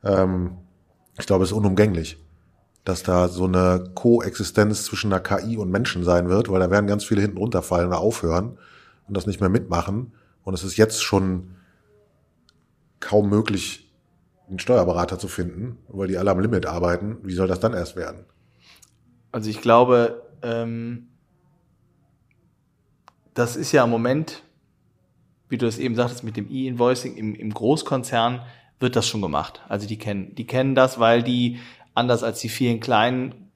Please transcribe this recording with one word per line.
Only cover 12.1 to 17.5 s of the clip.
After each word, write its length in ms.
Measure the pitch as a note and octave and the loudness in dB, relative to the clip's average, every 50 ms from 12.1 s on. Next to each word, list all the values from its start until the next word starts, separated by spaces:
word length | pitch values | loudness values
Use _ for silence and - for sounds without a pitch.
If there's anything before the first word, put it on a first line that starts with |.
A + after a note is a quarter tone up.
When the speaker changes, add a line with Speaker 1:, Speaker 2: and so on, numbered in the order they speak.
| _ _ _ _ _ _ _ _ _ _ _ _ _ _ _ _ _ _ | _ _ _ _ _ _ _ _ _ _ _ _ _ _ _ _ _ _
Speaker 1:
kaum 300 | - - - G#2+ G#2 G2+ | -10 2 2 2 4 4
möglich, 560 | G2+ G#2 A2+ A2 G2+ F#2 - - - - _ _ _ _ _ _ _ _ _ _ _ _ _ _ | 2 2 2 0 -2 -4 -4 -8 -10 -14 _ _ _ _ _ _ _ _ _ _ _ _ _ _
einen 120 | F#2 F2+ | -12 -12
Steuerberater 600 | - - B2 A#2 F2+ F2 F2 E2+ F2 E2+ F#2 F2+ | -2 2 2 4 4 2 0 -2 -2 -4 -4 -8
zu 80 | - F#2 | -10 -10
finden, 500 | - - F2+ F2 F2 F#2 G#2+ B2+ A#2+ - _ _ | -8 -6 -8 -8 -6 -10 -10 -10 -12 -16 _ _
weil 180 | - F#2+ G2 F#2 | -8 -8 -4 -4
die 100 | F#2+ F2 | -4 -2
alle 140 | F#2+ G2+ | 0 0
am 80 | F#2+ F#2 | 2 2
Limit 260 | G2 A2+ A#2+ - F2 | 2 2 0 0 -2
arbeiten. 520 | E2+ D#2+ E2+ F2 F2 F2 F2 F#2+ G#2 A2+ - | -2 -4 -2 0 0 0 -2 -4 -8 -10 -10
Wie 120 | - F#2+ F2+ | -10 -8 -2
soll 160 | F2 F#2+ | -2 0
das 100 | F#2 | 0